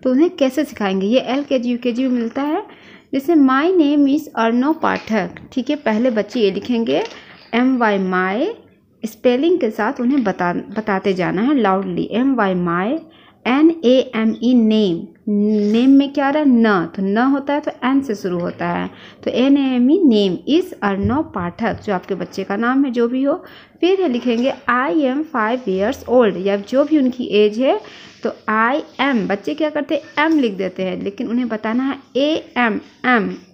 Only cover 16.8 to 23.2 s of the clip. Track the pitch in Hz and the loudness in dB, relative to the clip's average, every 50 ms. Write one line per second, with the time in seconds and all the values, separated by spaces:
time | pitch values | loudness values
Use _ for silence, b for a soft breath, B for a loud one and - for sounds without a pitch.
16.8 | 165 165 - - 190 190 202 220 247 269 277 277 269 277 285 294 302 - - - | 0 -2 -4 -4 -2 0 0 2 2 2 2 0 0 -2 -4 -2 -2 -6 -8 -4
17.8 | - 247 269 277 269 - 214 196 - 196 180 175 175 180 175 - 175 175 175 180 | -2 0 0 0 0 -2 -6 -6 -4 -4 -4 -2 -4 -6 -6 -6 -6 -4 -4 -4
18.8 | 175 185 B B B B B B - - - 208 247 277 277 285 277 262 254 247 | -4 -6 B B B B B B -8 -4 0 0 4 4 4 4 2 0 2 2
19.8 | 240 254 302 392 381 285 226 208 202 196 175 - - - 262 339 370 - - - | 4 4 4 4 4 4 4 6 4 2 0 -2 -2 0 0 0 0 -2 -8 -4
20.8 | - 202 196 190 202 202 233 285 320 - - 208 175 175 170 - 226 220 175 - | -4 -2 -2 0 -2 0 0 -2 -4 -4 -6 -6 -6 -6 -6 -4 -4 -4 -4 -6
21.8 | - - 202 185 185 - 247 196 214 185 - - 190 - 202 202 233 240 262 269 | -4 -4 -4 -4 -4 -6 -6 -6 -6 -10 -8 -10 -6 -6 -4 -2 -2 0 2 2
22.8 | 277 277 233 240 233 233 247 262 | 0 0 0 0 0 0 0 -2